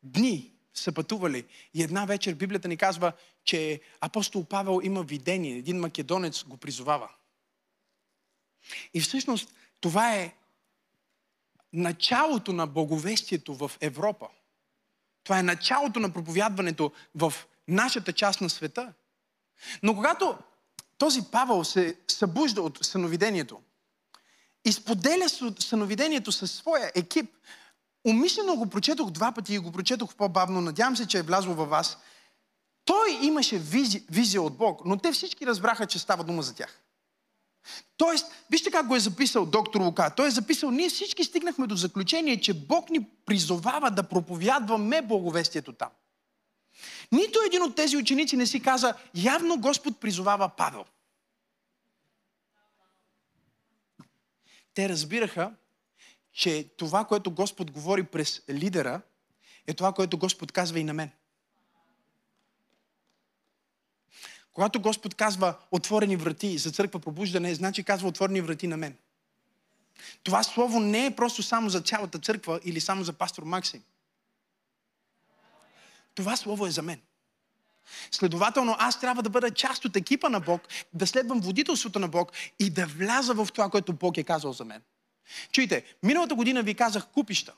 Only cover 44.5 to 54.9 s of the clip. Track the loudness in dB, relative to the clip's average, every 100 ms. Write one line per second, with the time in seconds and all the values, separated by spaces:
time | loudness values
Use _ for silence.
44.5 | 2 2 0 2 0 2 0 0 0 0
45.5 | -4 -8 -10 -10 _ _ _ _ _ _
46.5 | _ _ -20 -18 -18 2 2 4 4 4
47.5 | 4 2 2 2 2 2 2 2 2 2
48.5 | 2 2 4 2 0 -10 0 2 4 2
49.5 | 2 2 0 -2 -4 -4 -2 2 2 2
50.5 | 0 -2 -2 -18 _ _ _ _ _ _
51.5 | _ _ _ _ _ _ _ _ _ _
52.5 | _ _ _ _ _ _ _ _ _ _
53.5 | _ _ _ _ _ -20 _ _ _ _
54.5 | -20 _ -2 0